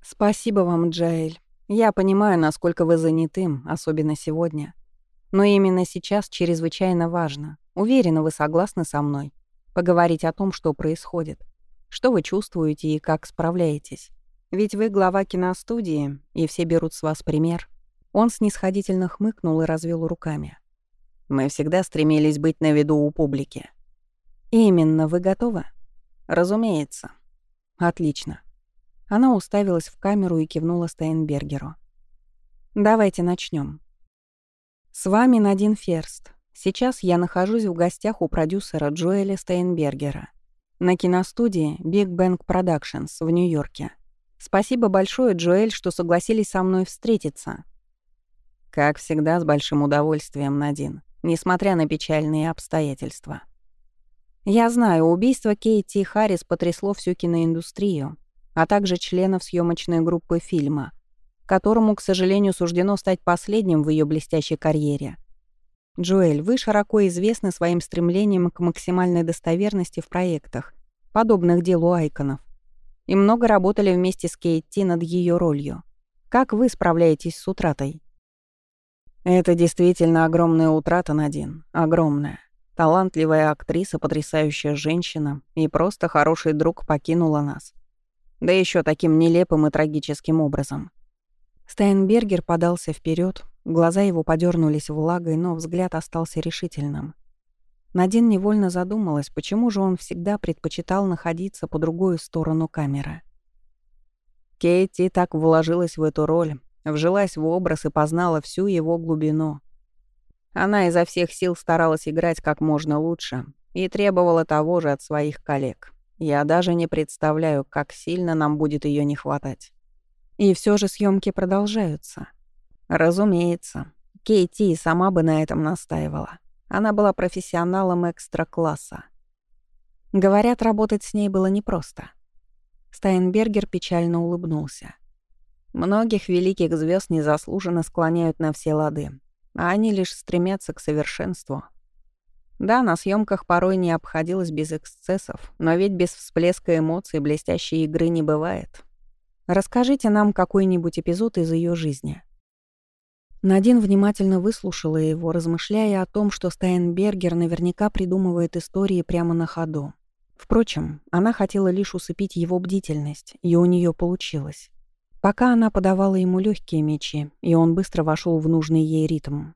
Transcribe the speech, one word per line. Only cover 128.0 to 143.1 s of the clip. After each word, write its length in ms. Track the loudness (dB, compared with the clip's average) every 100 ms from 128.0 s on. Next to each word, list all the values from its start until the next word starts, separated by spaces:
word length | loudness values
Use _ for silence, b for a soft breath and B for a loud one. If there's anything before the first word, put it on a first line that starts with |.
| -2
экстра-класса. 960 | -4 -10 -6 -4 -2 -2 -4 -12 -18 -18 _ _ _ _ _ _ _ _ _ _
Говорят, 500 | 2 4 4 4 2
работать 420 | 0 0 0 -2
с 100 | -4
ней 140 | -4 0
было 180 | 0 0
непросто. 640 | 0 -2 -6 -6 -16 -20 _ _ _ _ _ _ _ _
Стайнбергер 720 | -4 0 2 2 2 0 -2 -4
печально 560 | -8 -2 -2 0 -2
улыбнулся. 760 | -2 -4 -4 -4 -6 -12 -20 -20 -20 _ _ _ _ _ _
"Многих 560 | -6 0 0 0 -2 0
великих 460 | 0 0 0 -2 0
звёзд 340 | 0 -2 0
незаслуженно 720 | -2 0 -2 -4 -6 -4 -4
склоняют 560 | -4 -2 0 0 -2 -2
на 140 | -4
все 200 | -4 -2
лады", 460 | 0 -2 -4 -10 -14 _ _ _ -6
а 140 | -2
они 220 | 0 0
лишь 220 | 0 -4
стремятся 600 | -8 -4 -2 0 -4 -8
к 60 | -10
совершенству. 840 | -4 -2 -4 -6 -8 -8 -10 -12 -12 -20 _ _ _ _ _ _ _ -6
Да, 240 | 0 2
на 120 | 2 0
съёмках 500 | 0